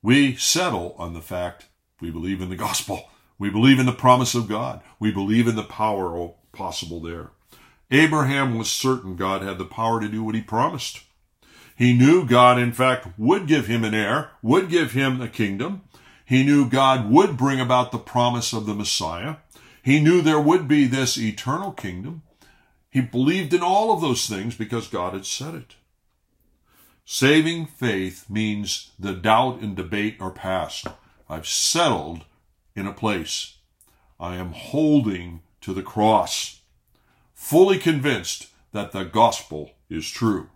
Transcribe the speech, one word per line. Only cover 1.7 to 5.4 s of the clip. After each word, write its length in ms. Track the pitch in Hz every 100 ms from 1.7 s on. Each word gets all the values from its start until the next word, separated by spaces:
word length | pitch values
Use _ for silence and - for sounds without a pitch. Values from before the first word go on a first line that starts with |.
| _ _ _
we 100 | 82
believe 300 | 80 87 95
in 80 | 92
the 80 | 90
gospel. 520 | - - - 95 - _ _ _
We 120 | 101
believe 280 | 101 127 131
in 80 | 127
the 60 |
promise 420 | 123 127 127 123
of 140 | 120 113
God. 320 | 107 127 - - _
We 140 | 107
believe 340 | 98 98 113